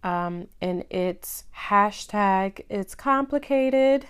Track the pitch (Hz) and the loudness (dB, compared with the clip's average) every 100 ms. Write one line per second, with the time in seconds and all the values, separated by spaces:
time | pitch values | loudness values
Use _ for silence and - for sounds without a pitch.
0 | 190 175 175 175 - - 180 175 - 185 | -2 -2 -4 -6 -10 -8 -4 -4 -4 -2
1 | 185 180 - - - - - 202 208 202 | -2 -4 -10 -14 -14 -14 0 2 2 -2
2 | - 214 196 190 196 196 - 208 185 - | -6 0 2 2 0 -6 -8 -6 -6 -6
3 | 277 269 277 285 - 277 262 262 269 277 | 0 0 2 -2 0 2 4 4 4 4
4 | 277 | 0